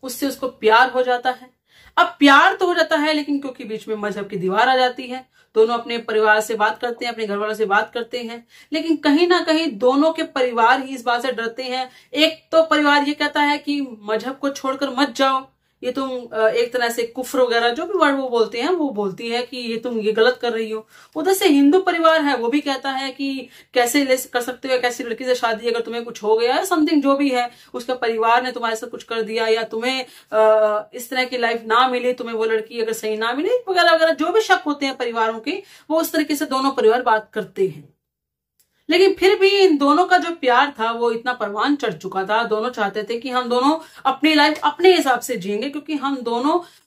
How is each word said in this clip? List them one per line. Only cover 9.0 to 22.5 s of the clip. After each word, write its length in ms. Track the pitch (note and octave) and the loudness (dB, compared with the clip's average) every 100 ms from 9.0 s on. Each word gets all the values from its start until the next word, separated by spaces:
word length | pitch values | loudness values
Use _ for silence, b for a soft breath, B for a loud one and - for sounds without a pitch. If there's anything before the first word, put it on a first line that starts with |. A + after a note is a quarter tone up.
| D4+ C#4+ F4 | 2 4 4
ना 120 | F4 | 2
कहीं 380 | E4 D#4 E4 G#3 | 2 0 0 0
दोनों 340 | B3 C4+ D#4 | 2 4 2
के 100 | D#4+ | 0
परिवार 640 | D#4+ C#4 B3+ A#3 A3+ C4 | -6 -2 -2 4 4 4
ही 100 | C4 | 0
इस 100 | C4+ | -8
बात 180 | A#3 A#3+ | -4 -2
से 100 | C4 | -4
डरते 300 | A3+ A3+ A3+ | -6 -8 -8
हैं। 280 | C4 B3+ B3+ b b | -8 -6 -8 b b
एक 340 | C#4+ D#4 D#4+ _ | 0 0 0 _
तो 100 | D#4+ | 2
परिवार 400 | D#4+ D4+ D4 C#4+ | 4 2 4 2
ये 120 | C#4+ | 2
कहता 280 | D4 D4 D4 | -2 -2 0
है 160 | D4 D4 | 0 0
कि 400 | D4 C#4+ C4+ A3 | -4 -6 -6 -10
मजहब 360 | G#3 A3 A#3+ C#4 | -4 -4 -4 -6
को 100 | C#4 | -6
छोड़कर 420 | C#4 C4+ C4 C#4 | -6 -6 -4 -6
मत 200 | B3 C#4 | -2 -4
जाओ, 380 | A#3 C4+ C4 C4 _ _ _ | 0 0 0 -6 _ _ _
ये 80 | B3 | -8
तुम, 340 | B3+ C4+ B3+ A#3 | -6 -6 -8 -8
अ, 160 | A3 A3 | 0 0
एक 240 | A#3 A#3+ | 2 -2
तरह 160 | B3 A#3 | -2 -4
से 140 | A#3 | -4
कुफ्र 380 | A#3 - B3+ - | -6 -8 -6 0
वगैरह 300 | B3 A#3 A#3+ | 0 2 0
जो 160 | A#3+ E4+ | -2 -4
भी 120 | G4 | 0
वर्ड 180 | D4+ C#4 | 0 0
वो 120 | C4 | -2
बोलते 320 | A#3 G#3 A#3 | -2 -2 -2
हैं, 80 | C#4 | -2
वो 220 | F4+ C#4+ | 0 -2
बोलती 380 | G#3 G3+ F#3 A#3 | -4 -6 -6 -6
है 140 | A#3 | -6
कि 140 | B3 B3+ | -6 -8
ये 200 | A#3+ A3+ | -8 -6
तुम 240 | B3 A#3 | -6 -4
ये 120 | G#3 | -2
गलत 260 | A3 A#3 B3 | 2 2 2
कर 100 | A#3+ | -4
रही 180 | A3+ A3 | -4 -6
हो। 180 | A3 A3 b b - | -8 -12 b b -4
उधर 160 | D#4+ | 0
से 160 | G4 G4 | 2 4
हिंदू 320 | C#4 C#4 F#4 | 6 6 4
परिवार 420 | F#4+ E4+ E4 D#4 | 2 2 4 4
है, 140 | C#4+ B3+ | 2 0
वो 120 | |
भी 120 | A#3 | 0